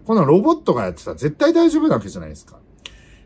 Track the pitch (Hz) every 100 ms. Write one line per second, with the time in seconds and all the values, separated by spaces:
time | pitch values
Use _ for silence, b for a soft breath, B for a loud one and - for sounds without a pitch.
0 | - 220 143 180 285 330 - 127 92 82
1 | - 80 151 - 294 330 339 302 311 120
2 | 98 90 78 78 - - _ _ B B
3 | B B